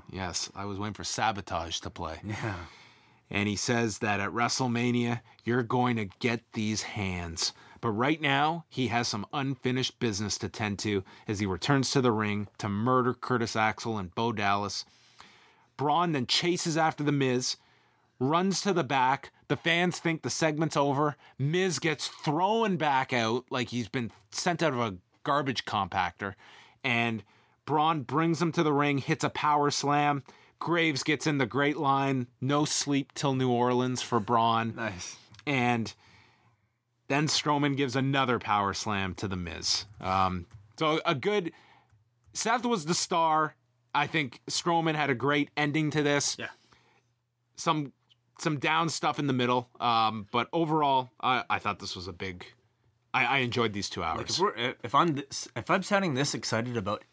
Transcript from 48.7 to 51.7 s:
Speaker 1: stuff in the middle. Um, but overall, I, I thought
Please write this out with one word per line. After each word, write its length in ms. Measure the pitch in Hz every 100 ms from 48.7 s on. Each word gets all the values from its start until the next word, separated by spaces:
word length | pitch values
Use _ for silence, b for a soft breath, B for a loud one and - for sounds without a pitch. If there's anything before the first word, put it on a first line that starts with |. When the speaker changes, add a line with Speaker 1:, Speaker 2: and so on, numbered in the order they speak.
| 160 165
Speaker 1:
stuff 300 | - 165 143
in 80 | 143
the 60 |
middle. 360 | 131 123 123 123 -
Um, 480 | 120 113 110 110 101
but 160 | 120 117
overall, 600 | 165 165 156 147 135 127 -
I, 220 | 120 127 -
I 100 | 98
thought 200 | 104